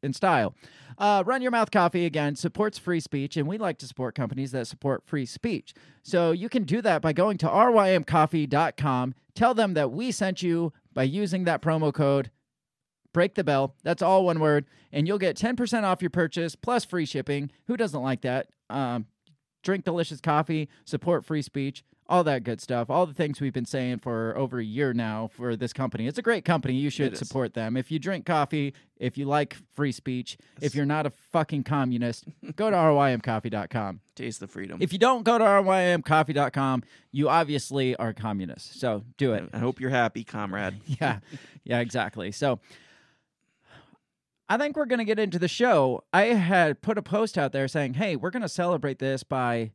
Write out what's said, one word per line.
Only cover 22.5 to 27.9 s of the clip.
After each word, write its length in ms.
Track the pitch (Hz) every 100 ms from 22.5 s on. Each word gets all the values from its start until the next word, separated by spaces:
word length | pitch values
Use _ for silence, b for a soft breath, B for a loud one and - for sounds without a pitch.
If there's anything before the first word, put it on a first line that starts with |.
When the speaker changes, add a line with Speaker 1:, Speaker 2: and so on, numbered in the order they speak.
| 117
Speaker 1:
stuff, 300 | - 123 117
all 160 | 151 180
the 80 |
things 260 | 139 151 139
we've 140 | 139
been 120 | 131 120
saying 340 | 139 127 123
for 380 | - 117 113 113
over 220 | 135 123
a 40 |
year 300 | 110 110 143
now 360 | 120 113 107 113
for 220 | - 123 113
this 160 | 120
company. 320 | - 131 107 117
It's 120 | 143
a 40 |
great 220 | 220 185
company. 300 | - 165 135 131
You 140 | 143
should 180 | - 139
Speaker 2:
It 60 |
is. 60 | 107
Speaker 1:
support 340 | - 135 120
them. 240 | - 113 123
If 140 | 127